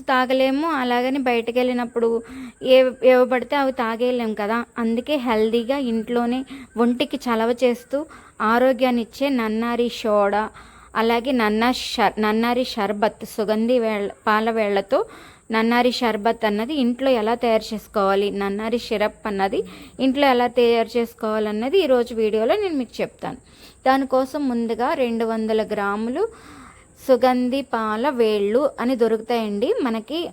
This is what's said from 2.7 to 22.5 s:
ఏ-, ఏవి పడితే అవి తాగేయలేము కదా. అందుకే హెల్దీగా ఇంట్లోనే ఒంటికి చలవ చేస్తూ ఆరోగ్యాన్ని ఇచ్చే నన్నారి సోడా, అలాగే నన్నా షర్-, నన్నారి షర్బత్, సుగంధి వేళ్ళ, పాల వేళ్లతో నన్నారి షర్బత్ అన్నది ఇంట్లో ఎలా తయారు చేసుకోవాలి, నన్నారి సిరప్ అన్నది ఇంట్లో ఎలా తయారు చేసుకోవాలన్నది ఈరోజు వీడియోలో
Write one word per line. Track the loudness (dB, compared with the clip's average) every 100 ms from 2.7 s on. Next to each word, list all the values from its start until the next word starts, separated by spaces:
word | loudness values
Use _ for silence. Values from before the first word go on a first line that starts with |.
| 6
ఏ-, | 6 4 4
ఏవి | 6 4
పడితే | 0 0 0
అవి | 0 -2
తాగేయలేము | -4 -2 -2 0 -2 -4
కదా. | -2 -2 -4 -4
అందుకే | -2 -2 -2 -2 0
హెల్దీగా | 0 2 0 -2 -2 -2
ఇంట్లోనే | -4 -2 -2 0 -2 -6 -14 -10 0
ఒంటికి | 0 0 -4 -4 -2
చలవ | 0 0 0
చేస్తూ | 0 0 -4 -6 -6 -14 -20 -4 0
ఆరోగ్యాన్ని | 4 4 2 0 0 -4
ఇచ్చే | -4 -2 0
నన్నారి | -2 -2 -2 -2 -2 -2
సోడా, | 0 2 2 0 -2 -10 -20 -20 -8 -2
అలాగే | 0 0 0 0
నన్నా | 2 2 0 0
షర్-, | -4 0 0 2 0
నన్నారి | 0 0 0 -2
షర్బత్, | -4 -4 0 -2 -2 -10 -6
సుగంధి | -2 0 2 2 0
వేళ్ళ, | -2 -6 -4 0
పాల | 2 0 0
వేళ్లతో | 0 0 0 -2 -2 -10 -20 -20 -4 0
నన్నారి | 2 4 2 0
షర్బత్ | -2 0 -2 0 0
అన్నది | 0 -2 0
ఇంట్లో | 0 0 0 2
ఎలా | 0 0 2
తయారు | 0 0
చేసుకోవాలి, | -10 -6 0 2 2 0 -2
నన్నారి | -4 -4 -4 -4 -2
సిరప్ | -2 -2 -4 -6
అన్నది | -2 -2 -2 -6 -14 -18 -2 0
ఇంట్లో | 4 4
ఎలా | 4 2 2
తయారు | 4 2 0 -2
చేసుకోవాలన్నది | -4 -4 -4 -2 -2 -2 0 2 4
ఈరోజు | 2 2 -2
వీడియోలో | 0 2 2